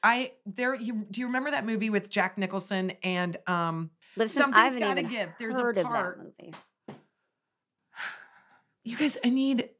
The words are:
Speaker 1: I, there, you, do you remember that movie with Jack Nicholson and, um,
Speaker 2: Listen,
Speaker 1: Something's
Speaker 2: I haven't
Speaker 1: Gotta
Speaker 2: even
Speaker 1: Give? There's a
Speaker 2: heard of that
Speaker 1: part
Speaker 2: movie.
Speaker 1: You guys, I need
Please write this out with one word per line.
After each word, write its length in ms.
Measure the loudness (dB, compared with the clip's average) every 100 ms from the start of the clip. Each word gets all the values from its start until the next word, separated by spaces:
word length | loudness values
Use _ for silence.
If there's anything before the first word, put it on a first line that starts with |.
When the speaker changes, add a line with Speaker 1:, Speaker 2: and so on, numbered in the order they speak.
| 4
Speaker 1:
I, 200 | 4 0 -8 -12
there, 260 | -2 -2
you, 320 | 0 -4 -4 -6
do 80 | -6
you 60 | -2
remember 240 | -2 0
that 140 | -2 0
movie 240 | 0 2
with 180 | 0 0
Jack 260 | 0 0 0
Nicholson 560 | -2 -2 -2 -2 -2 -4
and, 340 | -2 -2 -2 -4 -2
um, 460 | 0 0 -2 -6 _ _ -4
Speaker 2:
Listen, 260 | -2 2
Speaker 1:
Something's 140 | 4 6
Speaker 2:
I 80 | 6
haven't 140 | 4
Speaker 1:
Gotta 220 | 0 0
Speaker 2:
even 80 | -2
Speaker 1:
Give? 180 | -4 -6 -6
There's 160 | -4 0
a 60 |
Speaker 2:
heard 160 | 0 0
of 60 |
that 60 | 0
Speaker 1:
part 280 | 0 -2 -6
Speaker 2:
movie. 360 | -16 -18 -20 -20 -20 _ -18 -18 _ _ _ _ _ _ _ _ _ -12 -12 -12 -20 -20 _ _ _ _
Speaker 1:
You 140 | -12 0
guys, 200 | 0 2
I 60 | 2
need 400 | 4 4 2 0 -6